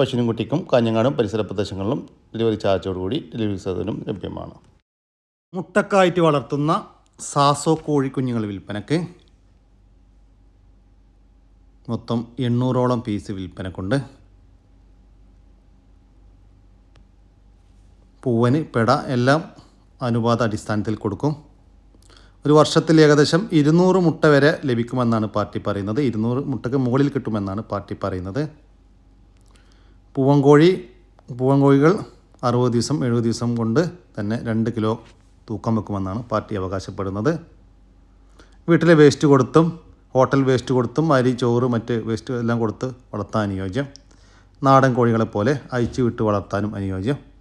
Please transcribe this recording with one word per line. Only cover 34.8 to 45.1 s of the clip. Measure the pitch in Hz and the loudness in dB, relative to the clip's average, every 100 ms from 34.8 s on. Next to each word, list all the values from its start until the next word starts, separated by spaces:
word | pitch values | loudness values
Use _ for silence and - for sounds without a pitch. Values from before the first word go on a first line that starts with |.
| 107 113 - - _ _ - | -4 -4 -8 -20 _ _ -12
തൂക്കം | 107 - 113 | -8 -4 -4
വെക്കുമെന്നാണ് | - 101 95 98 113 | -4 -6 -6 -8 -6
പാർട്ടി | 107 101 107 | -6 -4 -6
അവകാശപ്പെടുന്നത്. | 92 95 92 92 95 98 117 165 - - - _ _ _ _ _ _ _ - _ - | -6 -8 -10 -10 -8 -4 -2 -4 -6 -20 -20 _ _ _ _ _ _ _ -20 _ 0
വീട്ടിലെ | 165 165 165 | 2 6 8
വേസ്റ്റ് | 147 - 151 | 8 6 4
കൊടുത്തും | 139 117 156 165 170 - - _ | 4 4 2 2 -2 -14 -20 _
ഹോട്ടൽ | 127 127 139 131 | 0 2 2 2
വേസ്റ്റ് | 131 - 127 | 0 0 -2
കൊടുത്തും | 117 - 160 135 | 0 -2 2 2
അരി, | 123 120 | 2 0
ചോറ്, | 120 120 127 | 0 0 0
മറ്റ് | 117 117 117 107 | -2 -2 -6 -4
വേസ്റ്റ് | 110 - 123 | -6 -6 -6
എല്ലാം | 117 117 | -2 -2
കൊടുത്ത് | 113 101 131 123 - | -2 -4 -8 -10 -14
വളർത്താൻ | 107 98 110 104 | -10 -6 -4 -4
അനുയോജ്യം. | 95 95 101 143 - _ - - - _ - 139 | -4 -6 -6 -6 -10 _ -20 -20 -20 _ -4 4
നാടൻ | 135 131 123 | 6 6 2
കോഴികളെപ്പോലെ | 120 | 2